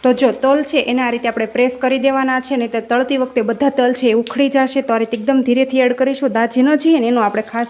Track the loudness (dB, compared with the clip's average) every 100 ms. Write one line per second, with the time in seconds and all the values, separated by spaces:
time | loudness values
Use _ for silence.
0 | 2 2 2 2 0 2 2 -2 0 -2
1 | -2 -2 -4 -4 -4 0 0 0 -2 0
2 | 0 0 0 -2 -2 -4 -2 -4 -2 -2
3 | 0 -2 -2 -2 -2 0 0 2 0 2
4 | 2 0 -2 0 0 2 0 -2 -2 -2
5 | -2 -4 0 0 2 2 2 2 0 2
6 | -2 0 -2 0 0 2 2 2 2 2
7 | 2 0 0 -2 -6 -6 -2